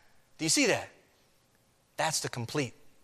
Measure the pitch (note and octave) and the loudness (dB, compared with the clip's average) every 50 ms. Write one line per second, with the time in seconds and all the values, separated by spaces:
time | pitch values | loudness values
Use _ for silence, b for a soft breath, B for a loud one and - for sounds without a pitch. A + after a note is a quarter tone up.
0 | - _ - - _ _ - - D#3 D#3 - D4 C4+ G3 D3 G#2 - - - - | -20 _ -20 -20 _ _ -8 -4 0 2 4 4 4 4 4 2 -2 -6 -14 -20
1 | _ _ _ _ _ _ _ _ _ _ _ _ _ _ _ _ _ _ _ - | _ _ _ _ _ _ _ _ _ _ _ _ _ _ _ _ _ _ _ -4
2 | D3+ D#3+ - - - C#3 - B2+ A2+ - - D3 C3+ A2 - - - - - - | -2 -2 -2 -4 -4 -6 -6 -8 -6 -4 -2 -2 -2 -2 -6 -14 -20 -20 -20 -20